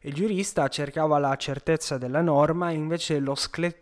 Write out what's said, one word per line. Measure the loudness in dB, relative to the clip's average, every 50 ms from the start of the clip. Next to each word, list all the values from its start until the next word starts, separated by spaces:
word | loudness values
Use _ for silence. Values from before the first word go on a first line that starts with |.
Il | -10 -8 -4
giurista | -2 -2 0 0 -2 -2 -2 0 0 0
cercava | 0 0 -4 -6 -4 -2 0 2 4 4
la | 2 2 0 0
certezza | -2 -4 -6 -6 -4 0 0 0 0 0 -4 -4
della | -4 -4 -2 0 2
norma, | 2 4 6 6 6 4 2 0 -2 -2
invece | -2 -2 -2 -2 -2 -4 -2 -2 -2 0
lo | 0 -2 -2
scle-, | -4 -4 -6 -2 -2 -2 -2 -2 _